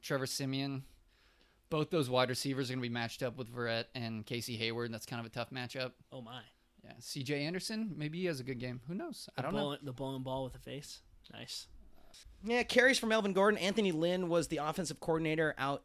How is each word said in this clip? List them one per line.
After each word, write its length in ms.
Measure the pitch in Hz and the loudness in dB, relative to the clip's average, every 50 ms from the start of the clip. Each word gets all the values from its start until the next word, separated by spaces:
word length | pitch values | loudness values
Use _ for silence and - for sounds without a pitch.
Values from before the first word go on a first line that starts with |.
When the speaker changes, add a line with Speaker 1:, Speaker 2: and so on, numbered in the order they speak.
Speaker 1:
Trevor 240 | - - 151 135 131 | -4 -2 -2 -2 0
Simeon, 560 | 127 - - 139 131 135 135 139 139 135 131 135 - - - _ _ _ _ _ _ _ _ _ _ _ _ _ - | -2 -2 -2 -2 -2 -2 -2 -2 -2 -4 -6 -8 -12 -18 -20 _ _ _ _ _ _ _ _ _ _ _ _ _ -2
both 200 | 160 151 151 - | 0 0 0 2
those 200 | 185 165 139 123 | 2 2 2 4
wide 180 | 127 127 127 123 | 4 4 4 4
receivers 400 | 127 - - 143 135 131 139 120 | 2 0 -2 -2 0 -2 -2 -2
are 40 | 127 | -2
gonna 80 | 131 | -2
be 60 | 120 120 | -2 -2
matched 340 | 117 120 117 117 - - | -2 -2 -2 -4 -4 -4
up 140 | 135 123 117 | -4 -4 -4
with 140 | 131 123 117 | -6 -10 -8
Verrett 320 | 120 120 120 117 113 113 117 - - | -6 -4 -2 0 0 -2 -2 -4 -6
and 320 | 131 117 113 113 110 107 | -6 -6 -4 -4 -6 -6
Casey 300 | - 123 120 117 - 120 | -4 -4 -4 -4 -4 -4
Hayward. 360 | 107 120 113 113 117 120 117 | -2 -2 0 0 -2 -2 -4
That's 140 | 113 107 - | -4 -6 -8
kind 140 | - 127 117 | -6 -6 -6
of 60 | 117 | -6
a 40 | 113 | -6
tough 200 | - 123 117 - | -6 -6 -6 -6
matchup. 420 | 131 127 123 123 - 135 127 127 - - - _ | -6 -8 -8 -6 -6 -6 -6 -6 -8 -12 -20 _
Speaker 2:
Oh, 80 | - 135 | -14 -14
my. 220 | 120 113 123 123 113 - _ _ _ _ _ _ - | -12 -12 -14 -14 -16 -18 _ _ _ _ _ _ -20
Speaker 1:
Yeah, 80 | - - - | -20 -18 -14
C 220 | - - - 147 | -12 -8 -6 -4
J 220 | 131 120 147 143 143 | -2 -2 0 0 0
Anderson, 480 | 156 180 180 - - 220 220 226 208 151 | -2 -2 -4 -4 -4 -4 -4 -4 -4 -4
maybe 220 | 151 151 151 156 175 | -4 -4 -4 -2 0
he 60 | 185 | 0
has 120 | 175 156 131 | 0 0 -2
a 40 | 123 | -4
good 140 | 127 131 120 | -6 -4 -4
game. 200 | 123 123 127 131 117 | -4 -6 -6 -8 -8
Who 80 | 139 175 | -6 -6
knows? 340 | 208 349 330 226 - - - - | -6 -6 -6 -8 -10 -14 -10 -6
I 40 | - | -4
Speaker 2:
The 60 | 123 | -4
Speaker 1:
don't 80 | 147 - | -2 0
know. 60 | 143 | 0
Speaker 2:
bowling, 160 | 147 143 143 - | 0 -2 -2 -4
the 100 | 143 139 | -6 -8
bowling 300 | 123 131 135 135 135 131 | -6 -6 -4 -4 -4 -4
ball 220 | 131 131 131 135 131 | -4 -4 -4 -4 -4
with 100 | 127 127 | -6 -8
a 40 | 127 | -10
face. 400 | - 127 120 147 147 - - - - - - - - - | -12 -10 -10 -10 -10 -12 -16 -16 -18 -20 -20 -20 -20 -16
Nice. 340 | - 110 127 - - - - - - - - - - - - - - - - - - - 190 | -14 -14 -12 -10 -10 -12 -12 -14 -18 -20 -20 -20 -20 -20 -20 -20 -20 -20 -20 -20 -16 -8 -2
Speaker 3:
Yeah, 180 | 214 233 247 | 2 2 2
carries 360 | 233 - - 240 240 262 262 - | 2 4 6 8 8 8 8 6
for 60 | - | 4
Melvin 260 | 220 220 220 202 202 | 4 4 4 4 4
Gordon. 260 | 180 190 196 214 208 - | 6 6 8 8 6 4
Anthony 320 | 170 196 196 220 208 190 | 2 2 4 4 4 4
Lynn 380 | 165 156 165 175 180 185 180 170 | 4 4 4 4 4 2 2 4
was 180 | 170 170 147 - | 4 4 4 2
the 100 | 160 143 | 0 0
offensive 420 | 147 151 156 190 175 139 147 - | 0 0 0 -2 -2 -4 -6 -4
coordinator 540 | - - 160 160 165 156 156 160 160 151 - - | 0 2 2 2 2 2 4 4 2 2 2 0
out 240 | 135 135 143 - | 0 0 0 -2